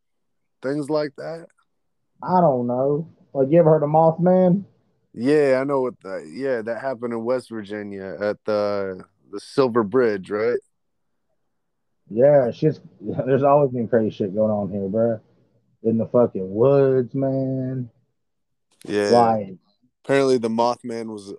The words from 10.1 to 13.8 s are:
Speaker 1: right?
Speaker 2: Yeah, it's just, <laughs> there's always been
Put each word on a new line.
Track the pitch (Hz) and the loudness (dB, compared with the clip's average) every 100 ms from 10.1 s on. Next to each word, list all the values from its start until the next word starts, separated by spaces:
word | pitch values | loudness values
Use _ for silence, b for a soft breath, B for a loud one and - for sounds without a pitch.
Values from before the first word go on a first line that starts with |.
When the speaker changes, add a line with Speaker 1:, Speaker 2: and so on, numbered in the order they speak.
| 101 87 | -4 -8
Speaker 1:
right? | 104 113 - _ _ _ _ _ _ _ _ _ _ _ _ _ _ - | -6 -6 -6 _ _ _ _ _ _ _ _ _ _ _ _ _ _ -8
Speaker 2:
Yeah, | 104 143 143 127 | 2 6 6 2
it's | - | 0
just, | 156 - - | -2 -2 -12
<laughs> | - | -14
there's | 104 - 123 135 | -10 -6 0 2
always | 139 143 143 | 4 4 2
been | 123 | -2